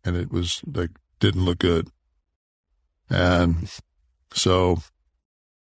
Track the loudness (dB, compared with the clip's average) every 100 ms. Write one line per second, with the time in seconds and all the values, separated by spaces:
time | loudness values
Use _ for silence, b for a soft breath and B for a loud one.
0 | -6 -4 -4 -4 -4 -6 -8 -6 -6 -8
1 | _ -2 0 2 -2 0 2 0 -2 _
2 | _ _ _ _ _ _ _ _ _ _
3 | -4 2 2 4 2 0 -4 -12 -20 _
4 | _ _ _ -2 2 2 2 0 -4 _
5 | _ _ _ _ _ _